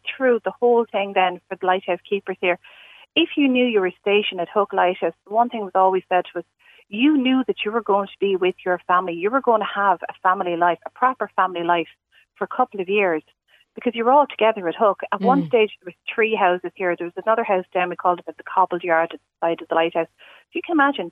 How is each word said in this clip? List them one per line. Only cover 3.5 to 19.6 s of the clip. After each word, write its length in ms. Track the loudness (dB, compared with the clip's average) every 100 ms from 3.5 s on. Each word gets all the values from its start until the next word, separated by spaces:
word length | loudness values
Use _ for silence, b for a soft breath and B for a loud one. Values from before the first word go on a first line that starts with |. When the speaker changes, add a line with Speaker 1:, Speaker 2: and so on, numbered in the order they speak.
| 2 2
Speaker 1:
you 160 | 2
were 100 | 0 -4
stationed 400 | 0 0 0 -6
at 80 | -4
Hook 200 | -2 0
Lighthouse, 420 | 2 0 0 -4 -6 -6
the 60 |
one 160 | -2 0
thing 120 | -2
was 140 | -2 2
always 280 | 4 2 0
said 160 | -2 -2
was 120 | -10 -12 _ b b b
you 300 | 0 2 4
knew 260 | 2 2 0
that 100 | -4 -2
you 60 |
were 120 | -4
going 240 | 0 0 0
to 100 | -4
be 180 | -2 0
with 180 | 0 -2 -4
your 140 | -4 0
family. 260 | 0 0
You 160 | -4 -2
were 120 | 0
going 200 | 2 0
to 60 | 0 -2
have 240 | 0 0 -2
a 60 | -2
family 320 | 0 0 -2 0
life, 240 | 0 0 -6
a 40 |
proper 380 | -2 -2 0 -6 -2
family 280 | -2 -2 0
life 240 | 0 0 -10 _ b b -10
for 100 | -8
a 100 | -2
couple 240 | -4 -4
of 80 | -2
years, 340 | 0 0 -2 _ _ _ b b -6
because 180 | -6
you 120 | -2 2
were 60 |
all 140 | 4 2
together 420 | 0 0 0 -4
at 80 | 0
Hook. 260 | 0 0 -6
At 100 | -2
one 220 | 0 0
Speaker 2:
Mm. 40 | 2
Speaker 1:
stage, 220 | 0 0 -2
there 80 | -20
was 20 | -16 -10 -2
three 180 | -2
houses 380 | 2 2 0 -4
here. 220 | -6 -4 -4
There 100 | -6
was 180 | -6
another 200 | -2 0
house 220 | 0 -2 -2
down, 160 | -4 -4
we 60 | -2
called 260 | -2 -2 -4
it 100 | -16
the 60 |
Cobbled 400 | -6 0 0 0
Yard 280 | 0 0 0
at 60 | -6
the 260 | _ -6 -4
side 160 | -4